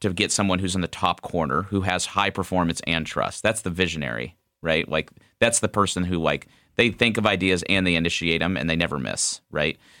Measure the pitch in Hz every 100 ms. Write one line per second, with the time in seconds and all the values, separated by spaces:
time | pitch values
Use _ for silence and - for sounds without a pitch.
0 | 104 87 101 - 98 92 95 92 87 -
1 | 92 85 - 87 76 71 98 101 95 90
2 | - 98 101 95 92 90 85 80 - 82
3 | 78 - 50 - 107 110 - 85 90 80
4 | 67 58 62 - _ _ 82 80 - 78
5 | - - _ - 117 - 104 104 98 92
6 | 90 87 78 73 - _ _ - 120 -
7 | 120 110 107 95 92 90 - 95 92 82
8 | 82 - 85 82 82 90 80 82 82 71
9 | 55 50 - - _ 76 73 - _ -